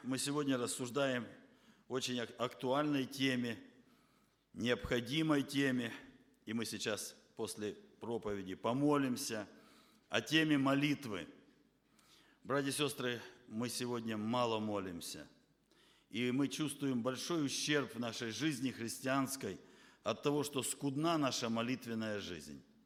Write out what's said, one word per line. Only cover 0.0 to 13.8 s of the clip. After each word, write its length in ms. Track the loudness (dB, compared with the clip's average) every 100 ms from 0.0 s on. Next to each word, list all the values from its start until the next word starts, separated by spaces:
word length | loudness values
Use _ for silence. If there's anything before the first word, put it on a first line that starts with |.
мы 120 | -2 -2
сегодня 400 | 0 0 2 2
рассуждаем 680 | 0 -2 -2 0 2 0 -4 -14 -20 -20 -20 -20 _
о 60 |
очень 260 | -4 -2 -2
ак-, 160 | -4 -2
актуальной 680 | -4 -2 0 2 4 2
теме, 540 | 0 0 2 2 0 -4 -12 -20 -20 _ _ _ _ _ _
необходимой 880 | -2 2 2 2 0 2 0 4 4
теме, 500 | 4 2 4 2 -2 -8 -16 -20 -20 _ -4
и 80 |
мы 100 | -2
сейчас 500 | -2 -2 0 -2 -4 -12 _ -8
после 380 | -6 -4 -6 -6 -18 -12
проповеди 540 | -4 -4 -2 -4 -6
помолимся 920 | -2 0 2 4 4 2 0 -2 -4 -6 -16 -20 -20 -20 _ _
о 140 | -2
теме 340 | 4 4 6 4
молитвы. 720 | 4 4 2 0 -2 -6 -8 -16 -20 _ _ _ _ _ -20 -20 -20 _
Братья 280 | -2 0 0
и 20 |
сестры, 480 | 0 0 0 -2 -2 -8 -18 -8
мы 200 | -4 -2
сегодня 480 | -2